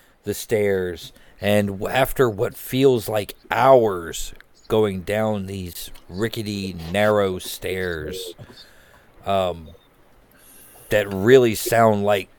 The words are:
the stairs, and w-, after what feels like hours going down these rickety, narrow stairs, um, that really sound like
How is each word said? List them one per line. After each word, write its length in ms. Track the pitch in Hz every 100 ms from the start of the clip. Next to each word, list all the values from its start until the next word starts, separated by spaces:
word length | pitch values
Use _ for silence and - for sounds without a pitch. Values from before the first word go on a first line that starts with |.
| _ _
the 100 | -
stairs, 800 | 101 - 110 104 95 90 82 - - - -
and 280 | 101 104 101
w-, 200 | 98 98
after 340 | 123 135 - 123
what 260 | 101 113 -
feels 520 | - 131 135 123 107
like 280 | 107 98 - -
hours 840 | 110 131 135 110 90 82 - - - _ _ -
going 340 | 110 104 95
down 440 | 85 104 110 104 95
these 460 | 98 90 - - - -
rickety, 640 | 87 113 120 104 101 95 87 82
narrow 460 | 98 107 104 98 92
stairs, 960 | - - 90 92 90 82 76 92 90 - - - - - _ - _ _ -
um, 440 | 98 92 82 80 - _ _ _ _ _ _ - - - - -
that 180 | 107 101
really 400 | 98 104 131 120 104
sound 480 | - 113 113 104
like 240 | 101 104 92